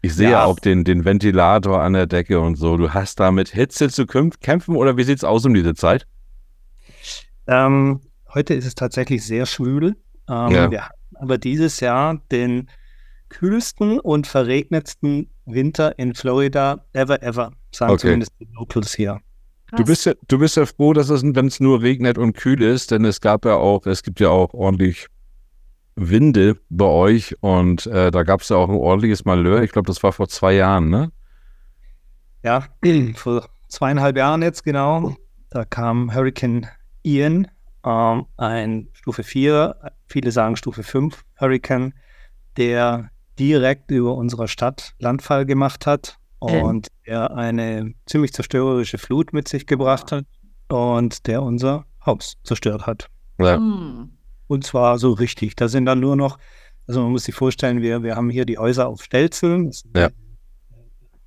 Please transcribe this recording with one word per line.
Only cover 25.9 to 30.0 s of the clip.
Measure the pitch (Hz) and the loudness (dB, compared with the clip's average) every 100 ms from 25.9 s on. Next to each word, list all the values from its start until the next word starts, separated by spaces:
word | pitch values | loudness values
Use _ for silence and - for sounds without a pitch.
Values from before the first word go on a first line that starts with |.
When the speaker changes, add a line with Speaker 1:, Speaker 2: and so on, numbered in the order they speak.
Speaker 1:
Winde | - 87 107 151 113 98 107 _ | -8 2 4 6 6 4 2 _
bei | 85 98 | 0 4
euch | 80 95 113 - - | 6 4 4 0 -6
und, | 101 92 90 87 - | 0 2 2 0 -2
äh, | 101 90 | 0 2
da | 87 | 2
gab's | 85 98 - | 2 0 2
ja | 95 | 0
auch | 90 | 2
ein | |
ordentliches | 98 69 95 110 104 | 0 2 2 2 0
Malheur. | - 90 87 107 | 0 2 4 2
Ich | 110 | 2
glaub, | - 95 | -2 -2
das | 90 | 0